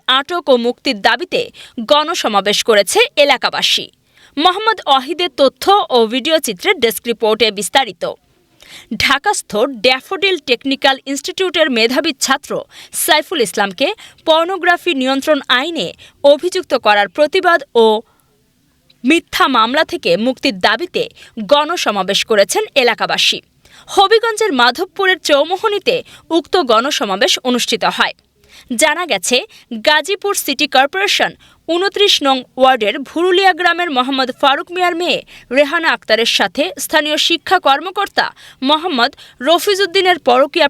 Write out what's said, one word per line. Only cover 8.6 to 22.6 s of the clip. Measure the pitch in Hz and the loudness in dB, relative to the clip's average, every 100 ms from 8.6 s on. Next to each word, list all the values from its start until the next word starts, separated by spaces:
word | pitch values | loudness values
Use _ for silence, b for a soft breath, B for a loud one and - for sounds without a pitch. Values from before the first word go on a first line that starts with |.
| B B B 220 | B B B -4
ঢাকাস্থ | - 277 403 403 - 202 277 240 247 | 0 0 0 -4 -4 -2 -2 0 -2
ড্যাফোডিল | 254 - 392 392 349 - | -2 -4 -4 -2 -2 -2
টেকনিক্যাল | 240 269 269 277 269 269 | -4 -2 0 0 0 -6
ইনস্টিটিউটের | 277 - 359 370 339 311 226 | -8 -8 -4 -2 0 0 2
মেধাবী | 233 269 311 - - | 2 0 -2 -4 -2
ছাত্র | 277 - 185 - B B - | -2 -4 -8 -10 B B -6
সাইফুল | - 311 - 339 | 0 0 0 -2
ইসলামকে | 208 - 202 - 294 427 B B - | -2 -2 -4 -2 -4 -4 B B 0
পর্নোগ্রাফি | 320 339 381 339 349 349 277 | 2 2 -2 0 0 -2 -2
নিয়ন্ত্রণ | 254 269 311 294 - 254 | 0 -2 0 -2 0 -2
আইনে | 320 320 180 - B B | -2 -6 -8 -10 B B
অভিযুক্ত | 285 285 359 370 - 262 - | 2 4 2 -6 -4 -2 2
করার | 208 - | 2 0
প্রতিবাদ | - 294 381 359 339 - 240 | 0 0 2 2 0 0 2
ও | 220 214 - _ _ _ _ _ _ _ _ _ | 4 2 -4 _ _ _ _ _ _ _ _ _
মিথ্যা | 240 330 - - 370 254 | 0 0 0 -2 0 2
মামলা | 226 294 330 | 0 0 -2
থেকে | 349 196 180 240 | -4 -2 0 0
মুক্তির | 262 285 190 | -2 -4 0
দাবিতে | 208 226 359 202 - B B - 202 | -2 -2 -4 -6 -6 B B -10 0
গণসমাবেশ | 285 302 349 247 208 190 196 - | 0 0 -2 -2 -2 -2 -2 0
করেছেন | 208 202 392 | 2 2 0